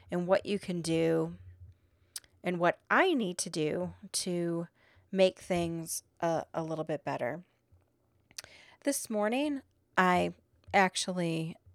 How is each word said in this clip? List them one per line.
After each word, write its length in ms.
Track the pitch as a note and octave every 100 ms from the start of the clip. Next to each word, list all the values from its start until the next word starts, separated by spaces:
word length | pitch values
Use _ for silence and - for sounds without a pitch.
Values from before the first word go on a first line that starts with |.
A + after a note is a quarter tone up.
| -
and 160 | F3 F3
what 200 | F#3+ -
you 120 | G3+
can 220 | - F3
do 560 | E3 E3 E3 E3 E3 F3 - - - - _ _ _ - _ _
and 160 | - F3
what 200 | F3 - -
I 220 | A3+ F#4
need 240 | D4 F#3+ F3
to 120 | F3+
do 420 | E3 D3+ E3+ F3+ - G3+
to 560 | - - F3 E3+ E3+ E3+ _ _ _ -
make 260 | F#3+ F#3 -
things 680 | - F3 E3+ E3+ E3 - - -
a, 240 | E3+ D#3+ -
a 80 | -
little 220 | D#3+ D#3+
bit 200 | D#3 D3+
better. 380 | - C#3 B2 D#3 F3+ _ _ _ _ _ _ _ _ - - - - -
This 260 | C#4+ C#4 -
morning, 500 | G#3+ G#3 B3 D4+ C#4 - _ _ -
I 340 | F#3 F3+ F3 - _ _ -
actually, 840 | G3 F#3 - - F3+ E3+ E3 D#3+ - -